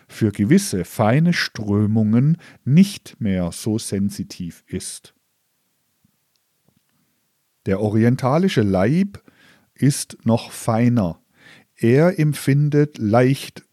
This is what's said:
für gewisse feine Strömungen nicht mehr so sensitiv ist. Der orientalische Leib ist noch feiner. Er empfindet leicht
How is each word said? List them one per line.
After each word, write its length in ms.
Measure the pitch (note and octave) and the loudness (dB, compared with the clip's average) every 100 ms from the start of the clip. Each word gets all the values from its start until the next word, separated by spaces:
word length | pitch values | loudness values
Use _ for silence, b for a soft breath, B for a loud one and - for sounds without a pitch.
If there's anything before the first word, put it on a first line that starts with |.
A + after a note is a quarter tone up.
| _ | _
für 240 | - A2 | -2 -2
gewisse 540 | - G2+ F#3+ G3+ F#2+ E2+ | 0 2 2 2 -6 -6
feine 480 | - G#2+ C#3 E3+ | -2 0 2 2
Strömungen 1040 | E3+ - A#2+ G#2 G2+ G#2+ A2 G#2+ A2+ C#3+ E3+ B B | 0 -4 -6 -2 0 2 0 2 2 2 0 B B
nicht 560 | A#2+ D#3 G3 - - - | 2 4 4 0 -16 -6
mehr 320 | G#2 F#2 F2 | -4 -2 -4
so 260 | - A2 A2 | -6 -6 -6
sensitiv 880 | - G2+ G2+ - F#2 - F2 - _ | -4 -4 -4 -6 -12 -12 -14 -14 _
ist. 460 | F#2 - - - _ _ _ _ _ _ _ _ _ _ _ _ _ _ _ _ _ _ _ _ _ _ _ _ _ - | -12 -10 -16 -20 _ _ _ _ _ _ _ _ _ _ _ _ _ _ _ _ _ _ _ _ _ _ _ _ _ -4
Der 160 | F#2+ | -2
orientalische 800 | G#2+ A2 A#2 C3 B2+ D#3 F#3+ C#3 | 0 2 2 2 0 0 0 0
Leib 600 | G#2 F#2 G#2+ E3 G3+ - b b b b b | 0 2 0 0 -2 -8 b b b b b
ist 440 | - C3+ - - - | -2 -2 -2 -8 -6
noch 280 | A2+ A2+ - | -2 -2 -2
feiner. 680 | - - A2+ A#2+ A#2+ F2 - _ b b b b - | -10 -4 0 2 2 -2 -6 _ b b b b -2
Er 440 | A2+ C3 F3 F#3+ | 2 4 4 2
empfindet 800 | D#3 C#3 - C#3+ D3 D3 D3 - | -2 -2 0 0 2 2 0 -2
leicht 640 | G#2+ A#2 B2+ C#3 - - - | 0 2 2 0 -6 -20 -20